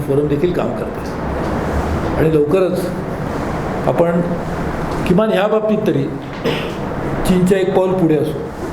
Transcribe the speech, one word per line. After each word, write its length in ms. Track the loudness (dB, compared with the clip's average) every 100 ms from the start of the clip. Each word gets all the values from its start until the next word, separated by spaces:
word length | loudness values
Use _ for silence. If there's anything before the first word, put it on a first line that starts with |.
| 2
फोरम 200 | 2 2
देखील 260 | 2 2
काम 180 | 0 -2 -2
करत 220 | -4 -6
आहे. 1160 | -6 -6 -4 -2 -2 -2 -2 0 0 0 0 2
आणि 180 | 2 4
लवकरच 440 | 4 2 2 0 -2 -4 -6 -6 -4 -4 -4 -4 -4 -2 -2
आपण 320 | 2 2 2 0 -2 -4 -4 -4 -4 -4 -4 2
किमान 220 | 2 4
ह्या 180 | 2 2
बाबतीत 400 | 2 2 0 2
तरी 160 | 0 0 -4 -8 -6 -4 -2 -4 -6 -6 -4 -4 -2 2
चीनच्या 300 | 4 4 4
एक 140 | 4 4
पाऊल 180 | 4
पुढे 240 | 4 4 4
असू 220 | 2 -2 -6 -8 -8